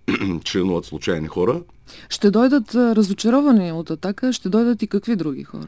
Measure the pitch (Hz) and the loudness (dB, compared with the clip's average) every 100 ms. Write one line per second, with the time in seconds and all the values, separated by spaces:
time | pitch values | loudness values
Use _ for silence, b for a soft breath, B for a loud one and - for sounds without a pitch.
0 | - - 98 82 - 95 92 87 - 76 | -6 -4 -2 -4 -4 -2 0 -2 -4 -8
1 | - 85 78 90 92 165 175 - - B | -4 -4 -4 0 0 0 -6 -20 -20 B
2 | B - 202 208 254 285 214 240 240 220 | B 0 2 4 4 2 0 0 2 4
3 | 190 196 220 262 294 226 175 165 160 160 | 2 0 0 2 4 4 2 -4 -6 -6
4 | 185 196 254 240 185 214 233 226 208 202 | -6 -4 -4 -2 0 2 2 0 -2 -4
5 | 226 214 156 135 143 - | -2 -2 -2 -6 -10 -14